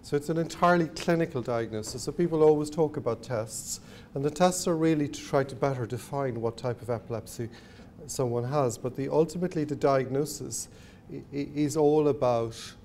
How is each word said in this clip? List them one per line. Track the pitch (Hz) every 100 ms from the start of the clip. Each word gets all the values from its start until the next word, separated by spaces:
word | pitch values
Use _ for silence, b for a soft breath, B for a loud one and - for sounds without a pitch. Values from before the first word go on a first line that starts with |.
So | - 147
it's | 143
an | 165
entirely | 160 - 180 175 156
clinical | - - 170 165 127
diagnosis. | 117 117 113 110 107 127
So | -
people | 143 175 160
always | 156 151 151
talk | 156 151 143
about | 117 113
tests, | - 120 117 - - - B B B
and | 143
the | 143
tests | 151 180 180 -
are | 160
really | 160 156 143
to | 147
try | - 143
to | 135
better | 123 139 131 113
define | 120 - 143 135 113
what | 113 113
type | 127 113
of | 110
epilepsy | 113 - 113 - - 113 B B B B - 147
someone | - 127 120
has. | 120 147 127 110
But | 127 123
the, | 135
ultimately | 143 165 175 180 165
the | 147 131
diagnosis | 147 135 123 135 147 - 131 113 - B B B -
i-, | 139 -
i-, | 143 139
is | 147 147 156
all | 147 151 147
about | 135 127 120 117 113 - -